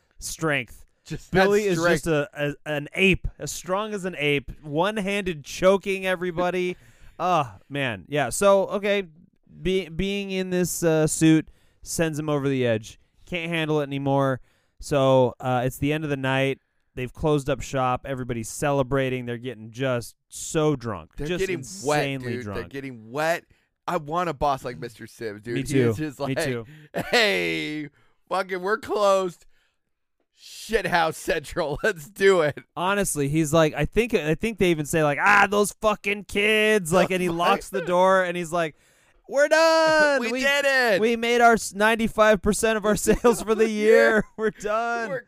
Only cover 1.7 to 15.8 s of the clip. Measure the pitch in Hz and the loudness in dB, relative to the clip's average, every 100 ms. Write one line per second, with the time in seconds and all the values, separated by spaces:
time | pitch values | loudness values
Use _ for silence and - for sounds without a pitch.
1.7 | 170 170 165 170 151 143 147 147 - 151 | 0 2 2 0 -2 -2 -4 -6 -6 -6
2.7 | 147 147 - 190 165 - - 147 - - | -6 -6 0 2 2 -2 -10 -12 -10 -6
3.7 | 190 214 208 180 147 147 143 120 - 151 | -4 -4 -8 -8 -4 -2 -2 -4 -16 -8
4.7 | 147 190 214 190 202 185 151 - - 185 | -2 -2 -2 -4 -4 -4 -8 -10 2 4
5.7 | 196 202 190 190 180 180 165 180 180 180 | 4 0 -4 -2 -2 -4 -2 -2 -2 -4
6.7 | 170 - - - - 175 170 127 95 _ | -6 -16 -20 -20 -6 0 0 0 -8 _
7.7 | 139 135 98 - 143 123 - 202 196 175 | -4 -4 -6 -6 -2 -2 2 4 4 2
8.7 | 202 202 202 180 156 _ _ _ 151 160 | -2 -2 -2 -4 -14 _ _ _ -8 -2
9.7 | 190 160 160 190 202 196 185 185 180 175 | -2 -2 -4 -4 -2 -4 -4 -2 0 0
10.7 | - 170 156 156 - 160 156 - _ _ | 0 2 4 2 4 6 4 2 _ _
11.7 | _ - - 165 147 156 147 139 135 120 | _ -10 -2 -2 -2 -2 -2 0 0 0
12.7 | 110 113 - _ _ - 180 165 170 156 | 0 -4 -20 _ _ -10 -8 -4 -4 0
13.7 | 151 139 139 139 139 135 127 - _ _ | 0 -2 -4 0 2 2 -2 -8 _ _
14.7 | _ - 143 135 131 123 - 127 123 127 | _ -2 2 4 6 4 0 -4 -2 -2
15.7 | - | -2